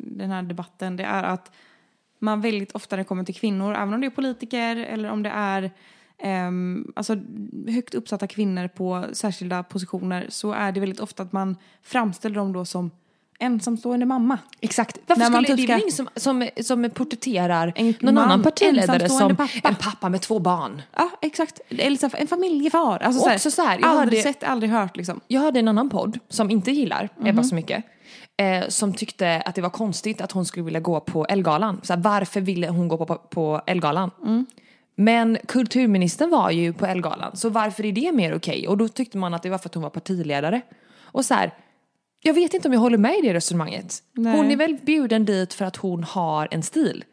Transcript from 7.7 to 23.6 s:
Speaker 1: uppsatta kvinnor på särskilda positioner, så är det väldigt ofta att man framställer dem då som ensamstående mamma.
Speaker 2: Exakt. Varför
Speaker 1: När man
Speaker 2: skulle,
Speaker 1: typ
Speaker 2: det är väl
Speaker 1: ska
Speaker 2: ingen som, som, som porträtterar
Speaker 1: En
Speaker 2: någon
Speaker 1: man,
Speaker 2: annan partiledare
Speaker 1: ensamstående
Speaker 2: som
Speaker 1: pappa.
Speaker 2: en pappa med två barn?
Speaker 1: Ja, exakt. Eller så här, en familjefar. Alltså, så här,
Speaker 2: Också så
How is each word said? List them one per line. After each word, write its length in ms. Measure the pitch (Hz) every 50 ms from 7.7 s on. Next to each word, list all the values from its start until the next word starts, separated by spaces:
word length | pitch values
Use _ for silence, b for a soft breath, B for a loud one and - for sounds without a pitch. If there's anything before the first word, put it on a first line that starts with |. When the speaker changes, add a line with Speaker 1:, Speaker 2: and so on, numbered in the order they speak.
| 226 247 240 - -
Speaker 1:
uppsatta 320 | 240 226 - 214 196 202
kvinnor 420 | 190 - 214 214 196 185 185 180 180
på 360 | - - 185 185 180 180 180 -
särskilda 500 | - - - 208 175 - 180 180 180 180
positioner, 640 | 180 - - 196 185 - - 180 185 185 180 180 - -
så 240 | - - - 214
är 200 | 208 208 208 196
det 80 | 185 196
väldigt 200 | 196 190 185 -
ofta 220 | 214 202 - -
att 100 | 190 180
man 240 | - 190 190 190 185 180 b b b b
framställer 520 | _ - - 247 226 208 175 - - 220 208
dem 160 | 208 202 196
då 120 | 185 180 180
som 260 | - - 180 175 165 - _ _ _ _ _ _ _ _ -
ensamstående 640 | - 254 240 220 - 240 233 226 - 240 247 247 247
mamma. 320 | 247 262 254 226 247 269 196 - _ - -
Speaker 2:
Exakt. 380 | - 214 - 240 226 - - - -
Varför 160 | - 339 240
Speaker 1:
När 80 | 233 233
man 140 | 240 240 254
Speaker 2:
skulle, 120 | 285 277
Speaker 1:
typ 100 | 247 254
Speaker 2:
det 60 | 240
är 60 | 240 220
väl 140 | 427 370
Speaker 1:
ska 100 | 262 262
Speaker 2:
ingen 80 | 262 - -
som, 320 | 226 - 269 262 247 247 - -
som, 80 | 240 233 - 254 240
som 80 | 233 226
porträtterar 840 | 233 - 254 - 254 233 - 262 226 180 180 175 175 165 165 170 170
Speaker 1:
En 180 | - 226 226 226 -
Speaker 2:
någon 140 | - 220 220
Speaker 1:
man, 100 | 226 226
Speaker 2:
annan 180 | 247 185 196
partiledare 600 | 202 311 311 - 403 392 277 233 190 175 - -
Speaker 1:
ensamstående 340 | 170 180 269 - 202 190 185
Speaker 2:
som 100 | 285 294 254 - 240
Speaker 1:
pappa. 60 | - 302
Speaker 2:
en 60 | 196
pappa 340 | - - 208 - - - 180
med 120 | 185 190
två 180 | 185 - 220 214
barn? 440 | 170 180 180 165 143 110 107 - 127 - -
Speaker 1:
Ja, 140 | - 330 349 359 -
exakt. 380 | - 311 - - 320 320 - - - -
Eller 280 | 233 240 - 277 285
så 120 | 254 - 254
här, 120 | - -
en 60 | 294
familjefar. 720 | 294 349 349 370 370 330 285 285 311 - 339 320 247 185 -
Alltså, 240 | - 233 247 262
så 60 | - 370
här, 60 | 214
Speaker 2:
Också 160 | 196 - 302
så 120 | 285 -